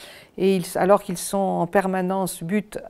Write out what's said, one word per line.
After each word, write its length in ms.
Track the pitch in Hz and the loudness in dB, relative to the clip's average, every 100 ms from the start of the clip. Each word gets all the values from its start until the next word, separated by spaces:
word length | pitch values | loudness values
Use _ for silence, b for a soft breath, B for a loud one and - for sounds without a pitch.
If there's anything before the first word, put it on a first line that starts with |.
| B B B - | B B B -2
Et 180 | 190 190 | 2 2
ils, 100 | 170 - | 0 0
alors 260 | 180 196 | 4 4
qu'ils 140 | - 175 | 2 -8
sont 200 | - 196 | -4 -2
en 300 | 190 180 170 | -2 0 0
permanence 760 | 202 190 185 185 190 180 - | 0 0 0 -2 -2 -4 -6
but, 380 | 165 208 - - - | -4 -4 -4 -10 -14